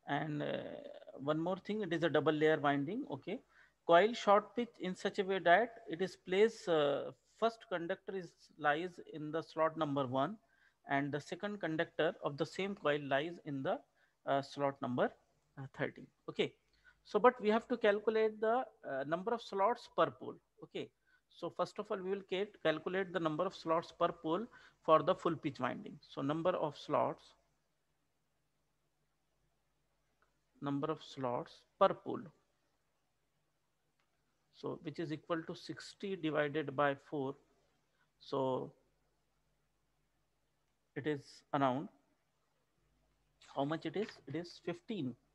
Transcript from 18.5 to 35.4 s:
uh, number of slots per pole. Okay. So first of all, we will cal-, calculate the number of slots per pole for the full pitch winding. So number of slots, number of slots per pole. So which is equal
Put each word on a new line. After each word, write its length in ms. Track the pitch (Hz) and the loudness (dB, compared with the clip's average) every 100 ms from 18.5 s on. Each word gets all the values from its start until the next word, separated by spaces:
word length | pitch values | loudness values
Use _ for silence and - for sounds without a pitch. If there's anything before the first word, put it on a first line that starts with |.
| 240 254 _ - | 0 -2 _ -8
uh, 160 | 135 139 | -6 -4
number 280 | 165 190 | -4 -2
of 80 | 233 | -4
slots 480 | - 196 196 240 - - | -4 0 2 2 -4 2
per 140 | 160 | 2
pole. 240 | 120 120 120 _ _ | 2 -12 -12 _ _
Okay. 260 | - 190 131 _ _ _ _ | -12 -10 -10 _ _ _ _
So 200 | - - | -10 -10
first 300 | - 175 - | -4 -4 -4
of 120 | 202 | -6
all, 60 | 208 | -4
we 140 | 185 | -2
will 120 | 196 190 | -6 -4
cal-, 160 | 185 208 - | -4 -4 -2
calculate 480 | 160 156 - 185 190 | 0 0 -2 -2 -2
the 80 | 180 | 0
number 260 | 165 151 185 | -2 0 -2
of 100 | - | -2
slots 360 | 160 165 165 | 0 0 0
per 180 | - 165 | 0 0
pole 360 | 165 160 170 233 - - _ | 0 0 0 -2 -12 -20 _
for 180 | - 156 | 6 6
the 140 | 147 185 | 8 4
full 200 | 180 156 | 2 0
pitch 240 | 156 127 | -2 -2
winding. 400 | 123 123 - 151 - | -2 -2 -8 -14 -14
So 140 | - | -4
number 300 | 139 156 165 | -2 0 2
of 260 | 180 156 139 | 2 -2 -4
slots, 560 | - 135 123 160 - _ _ _ _ _ _ _ _ _ _ _ _ _ _ _ _ _ _ _ _ _ _ _ _ _ _ _ _ _ _ _ _ _ | 0 2 2 -2 -12 _ _ _ _ _ _ _ _ _ _ _ _ _ _ _ _ _ _ _ _ _ _ _ _ _ _ _ _ _ _ _ _ _
number 260 | 143 143 156 | -4 -2 -2
of 100 | 156 | -4
slots 580 | - - 131 123 165 - _ _ | -6 -6 -2 -2 -6 -14 _ _
per 140 | 196 | 4
pole. 280 | 180 - - 170 _ _ _ _ _ _ _ _ _ _ _ _ _ _ _ _ _ _ _ _ _ _ _ | 4 -6 -8 -8 _ _ _ _ _ _ _ _ _ _ _ _ _ _ _ _ _ _ _ _ _ _ _
So 240 | 139 135 | -8 -6
which 160 | - 143 | -10 -8
is 120 | 160 | -6
equal 320 | 151 - 165 | -6 -4 -4